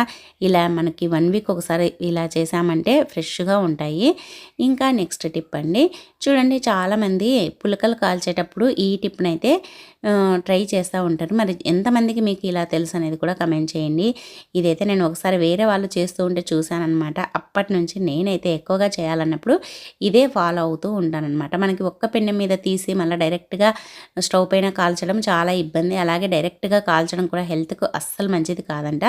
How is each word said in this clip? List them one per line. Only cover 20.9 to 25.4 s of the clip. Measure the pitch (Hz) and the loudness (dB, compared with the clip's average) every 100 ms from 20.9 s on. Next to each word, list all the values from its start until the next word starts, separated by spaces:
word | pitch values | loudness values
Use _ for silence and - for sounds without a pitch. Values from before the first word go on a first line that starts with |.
ఉంటానన్నమాట. | 208 165 156 151 147 147 180 | -2 -2 -2 -4 -4 -4 -2
మనకి | 196 185 | 0 0
ఒక్క | 185 - 226 | -4 -4 -4
పెన్ను | 226 214 202 | 0 0 0
మీద | 196 190 | 0 0
తీసి | 190 185 185 | 0 -2 -2
మళ్ళీ | 190 165 170 | -2 0 2
డైరెక్ట్గా | 160 175 - 185 208 214 - - - - - | 0 -2 -6 2 2 2 -8 -20 -12 -6 0
స్టవ్ | 185 185 | 2 2
పైన | 190 196 190 | 2 2 2
కాల్చడం | 175 175 175 214 214 | 0 0 -2 -2 0
చాలా | 175 | 2